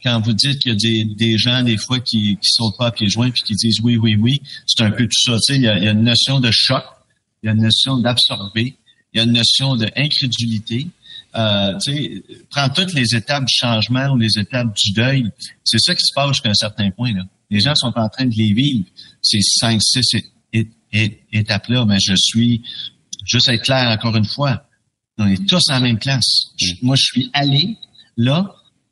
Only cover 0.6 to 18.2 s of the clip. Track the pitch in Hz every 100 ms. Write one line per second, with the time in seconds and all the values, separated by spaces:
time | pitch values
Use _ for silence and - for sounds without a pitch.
0.6 | 123 104 113 113 110 104 113 110 123 127
1.6 | 123 107 - 127 123 113 104 98 - -
2.6 | 113 - 120 - 104 110 123 120 - 104
3.6 | 113 107 117 117 113 104 117 139 - -
4.6 | - - 107 104 113 - - 113 - 139
5.6 | 120 98 107 107 120 117 - 135 123 -
6.6 | - 131 - - _ _ _ _ 110 110
7.6 | 110 104 135 131 117 120 - 107 98 110
8.6 | 127 - _ _ _ 110 117 120 110 -
9.6 | 135 123 110 - 147 131 135 113 117 107
10.6 | - 117 170 - - - - 113 110 101
11.6 | 98 95 139 147 - 98 - - - 143
12.6 | 139 160 190 151 117 113 - 143 127 -
13.6 | 123 110 107 127 139 131 110 107 98 123
14.6 | 117 104 101 98 127 135 110 - - -
15.6 | - 113 - - - 139 143 135 113 101
16.6 | 107 - 101 - 123 95 92 _ _ 104
17.6 | 120 147 120 117 110 -